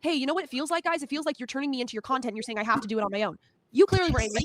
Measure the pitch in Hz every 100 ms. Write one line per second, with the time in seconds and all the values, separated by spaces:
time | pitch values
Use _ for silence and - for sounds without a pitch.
0 | 294 320 262 330 311 247 294 339 349 330
1 | 269 285 311 302 247 262 285 262 247 220
2 | - 262 254 214 214 214 214 220 214 220
3 | 208 196 208 - _ _ _ 233 392 -
4 | 359 - 220 214